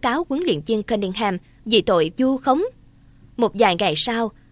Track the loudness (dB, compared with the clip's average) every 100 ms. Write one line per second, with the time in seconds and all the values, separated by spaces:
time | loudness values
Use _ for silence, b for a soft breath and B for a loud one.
0 | -2 -2 -2 -2 -2 -2 -2 -4 -2 -2
1 | -2 -2 -4 -4 b b 0 2 4 2
2 | 2 0 0 0 0 0 -2 -8 -20 _
3 | -20 -20 -14 -2 0 2 2 2 0 -2
4 | -2 -2 -4 b b